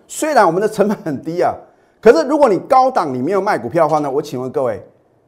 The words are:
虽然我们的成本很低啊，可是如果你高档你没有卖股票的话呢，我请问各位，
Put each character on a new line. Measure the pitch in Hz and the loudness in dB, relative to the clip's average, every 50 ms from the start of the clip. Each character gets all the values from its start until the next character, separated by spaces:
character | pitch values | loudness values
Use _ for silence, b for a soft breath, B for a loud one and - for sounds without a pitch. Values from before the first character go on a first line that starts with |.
| _ | _
虽 | _ - - 294 311 294 | _ -10 -6 -4 0 2
然 | 240 202 | 4 4
我 | 170 | 4
们 | 160 190 | 2 0
的 | 214 | -2
成 | 214 214 190 196 | -2 0 -2 -2
本 | 214 208 | -2 -2
很 | - - 165 139 113 | -4 -6 -8 -8 -8
低 | - 156 170 175 | -8 -8 -4 -2
啊， | 160 123 101 - - b b b b b b b | -2 -2 -2 -6 -14 b b b b b b b
可 | - 220 | 4 4
是 | 262 330 302 | 6 6 2
如 | 247 302 | 0 2
果 | 294 294 226 | 2 4 2
你 | 190 156 | 2 0
高 | - - - 262 262 262 | 0 2 2 4 4 2
档 | 262 226 175 147 127 | 0 -2 -4 -4 -4
你 | 127 | -4
没 | 123 160 | -4 -2
有 | 202 190 | -2 -2
卖 | 190 214 185 | 0 -2 -2
股 | 135 110 117 | -2 -4 -4
票 | 143 170 160 | 0 0 2
的 | 151 | 2
话 | 160 147 | 2 0
呢， | 147 139 | -2 -2
我 | 131 147 | -4 -4
请 | 151 - 135 127 | -4 -4 -8 -8
问 | 127 127 | -8 -6
各 | - 151 131 | -4 -2 -2
位， | 117 127 113 - - _ _ _ _ _ _ _ | -2 -4 -6 -12 -18 _ _ _ _ _ _ _